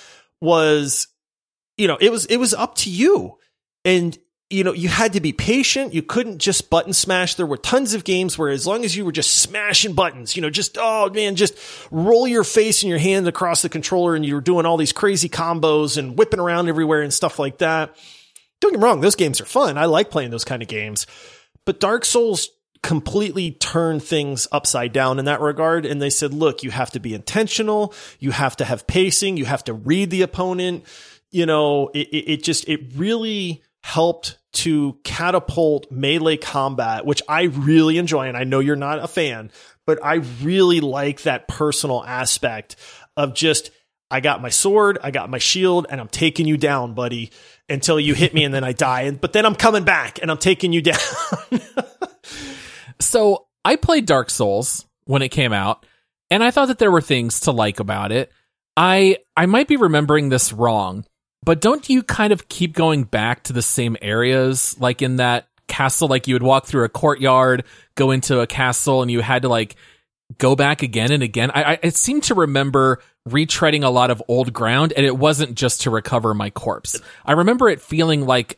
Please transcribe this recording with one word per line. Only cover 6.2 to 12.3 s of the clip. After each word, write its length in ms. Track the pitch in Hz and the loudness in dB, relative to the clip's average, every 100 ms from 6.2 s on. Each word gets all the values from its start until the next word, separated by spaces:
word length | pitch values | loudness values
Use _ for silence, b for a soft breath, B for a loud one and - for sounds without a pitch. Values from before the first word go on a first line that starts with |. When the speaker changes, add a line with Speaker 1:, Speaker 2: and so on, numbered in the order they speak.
| 233 165 | -4 -4
Speaker 1:
just 300 | 196 - - | -2 -2 0
button 240 | 165 170 | 0 0
smash. 420 | - 196 185 180 - | -2 0 0 -2 -2
There 100 | 160 | -4
were 120 | 139 | -6
tons 360 | - 254 240 | 0 0 0
of 120 | 214 190 | -4 -2
games 320 | 185 185 - | -2 -2 -2
where 120 | 147 | -2
as 160 | 139 175 | -2 -4
long 180 | 226 214 | -4 -4
as 100 | 185 | -4
you 80 | |
were 80 | 180 | -4
just 260 | 151 - - | -2 0 0
smashing 520 | - 208 208 - 214 | 0 -4 0 0 2
buttons, 440 | 165 175 131 113 180 | 0 -2 -2 -10 -6
you 40 | |
know, 80 | 156 | -4
just, 280 | 170 - 220 | -4 -6 -4
oh 300 | 226 220 196 | -2 0 0
man, 260 | 208 202 190 | 0 -2 0
just 220 | 202 - B B B | 0 -2 B B B
roll 340 | 160 196 233 | -2 4 4
your 180 | 254 | 4